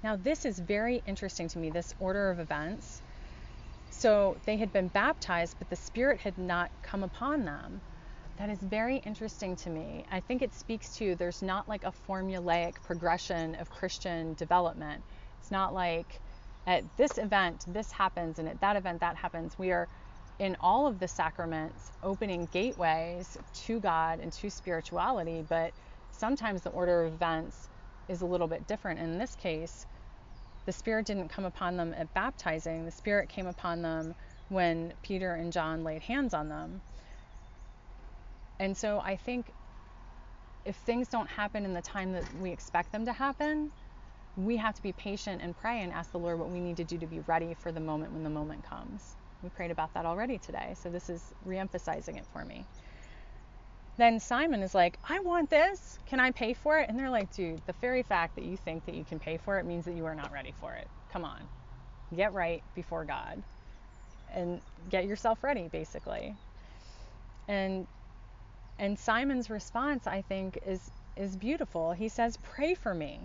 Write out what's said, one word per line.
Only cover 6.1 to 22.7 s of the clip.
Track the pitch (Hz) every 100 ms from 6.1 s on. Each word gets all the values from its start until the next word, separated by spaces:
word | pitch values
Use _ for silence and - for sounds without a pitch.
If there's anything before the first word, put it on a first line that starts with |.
| 226
had | 208 185
not | 180 175 175 -
come | - 196
upon | 185 - 254 302
them. | 180 147 - 196 - - - - - -
That | 208
is | 196
very | 190 214 233 269
interesting | 208 214 220 - 190 180
to | 175
me. | 160 151 156 -
I | 190
think | - 254
it | 247
speaks | - - 226 - -
to, | 208
there's | 170 175 175
not, | 190 190 -
like, | 208
a | 185 - -
formulaic | 190 190 190 175 170 170 -
progression | - 175 170 175 - 175 160
of | 165 170
Christian | - 185 - 190 170 165
development. | 156 160 180 170 147 151 147 - - - -
It's | -
not | 196 190
like, | 190 180 165 170 - - - - -
at | - 175 156 -
this | 285 -
event, | 214 202 180 170 175
this | 196 214
happens, | - 190 - 165 160
and | 160
at | 135
that | 196
event, | 208 185 170
that | 175
happens. | 165 175 170 165 -
We | 185
are, | 175 170 - - - - -
in | 196 185
all | 175 226 294
of | 196
the | 180
sacraments, | - 160 - 165 160 160 - - -
opening | 190 196 208 175 170
gateways | 180 240